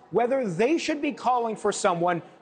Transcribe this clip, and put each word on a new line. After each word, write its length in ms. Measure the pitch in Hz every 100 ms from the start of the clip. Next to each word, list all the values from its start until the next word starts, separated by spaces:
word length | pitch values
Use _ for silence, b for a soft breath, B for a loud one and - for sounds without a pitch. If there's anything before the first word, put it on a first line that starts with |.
| -
whether 360 | 185 240 269 226
they 300 | 165 240 320
should 240 | - 311
be 100 | 302
calling 460 | 202 - 247 233 208
for 160 | 208
someone 480 | 190 202 170 175 170 B B